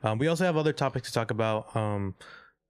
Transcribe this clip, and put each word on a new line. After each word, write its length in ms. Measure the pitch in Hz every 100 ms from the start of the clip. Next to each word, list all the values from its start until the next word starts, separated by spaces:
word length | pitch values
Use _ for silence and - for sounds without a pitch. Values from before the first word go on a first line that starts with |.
Um, 140 | 110 110
we 100 | 151
also 160 | 165
have 140 | 185 156
other 160 | 156
topics 340 | - 135 127 -
to 60 |
talk 180 | 120 110
about. 420 | 113 110 107 -
Um, 420 | 113 107 104 98 - - - - _ _